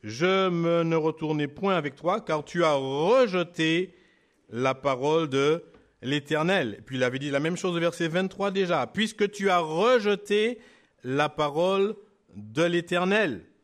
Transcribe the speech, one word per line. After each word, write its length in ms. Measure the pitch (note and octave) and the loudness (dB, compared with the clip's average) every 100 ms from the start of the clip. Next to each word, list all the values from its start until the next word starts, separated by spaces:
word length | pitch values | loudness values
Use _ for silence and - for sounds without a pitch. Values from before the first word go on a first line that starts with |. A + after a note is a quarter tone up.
« 0 | |
Je 460 | G#2+ A2+ F3 F#3+ F#3+ | -12 -2 0 2 2
me, 340 | E3+ E3+ E3+ | 0 2 2
ne 120 | E3 E3 | 2 0
retournai 520 | D#3 D#3 D#3 D#3 D3 | 0 -2 -4 -2 -4
point 280 | C#3+ F#3+ F#3 | -4 0 0
avec 200 | D3 - | -2 -4
toi, 260 | E3 G#3 | -2 -2
car 240 | G#3+ D#3 D3 | -2 -4 -4
tu 180 | E3+ | 0
as 100 | E3 | 2
rejeté 1200 | C#3+ C3+ C#3 E3 B3+ B3 F3+ E3+ F3 D#3+ E3 F#3 - _ _ _ _ _ | 2 0 -2 2 4 4 2 -4 -2 0 0 -2 -10 _ _ _ _ _
la 260 | A2+ C3 C3 | -2 -2 0
parole 520 | C#3 B2+ C#3 D#3+ D#3+ | -2 0 2 0 2
de 360 | C3+ C#3 E3 - - _ _ | 0 2 0 -4 -20 _ _
l'Éternel. » 800 | B2 D3 C#3 D3+ D#3+ F#3+ B2+ G2+ G2 | -4 -4 -2 -2 0 0 -2 -6 -10
Puis 120 | C3 | -2
il 60 | |
avait 140 | B2+ C3 | -2 -2
dit 140 | C#3+ | -4
la 80 | C#3 | -2
même 180 | D#3 F3 | -2 -2
chose 180 | F#3 E3+ | -4 -2
au 40 | |
verset 280 | E3 E3 E3+ | -2 -2 -2
vingt-trois 440 | E3+ F#3+ - G3 | -2 -2 -4 -4
déjà, « 340 | G3 F3+ E3 - | -2 0 0 -2
Puisque 380 | - G#3+ - G3+ | -2 -4 0 -4
tu 180 | G3+ G3 | 0 2
as 80 | F3+ | 2
rejeté 1000 | D#3+ D#3+ A3+ B3+ G#3 G3+ G3+ G#3 A3 A#3+ - - _ _ | 2 0 4 4 2 -2 0 0 0 -2 -14 -20 _ _
la 260 | B2+ C3+ D3 | -4 0 0
parole 680 | D3 D3+ C#3+ F3+ G3 G3 G#3 - _ _ G2 | 0 -2 2 2 2 0 -2 -14 _ _ -18
de 280 | G#2+ A2+ | -10 0
l'Éternel. » 840 | E3+ F3 E3+ F3+ F3+ G#3 G3 G2+ - _ | 2 0 0 0 2 2 2 -2 -10 _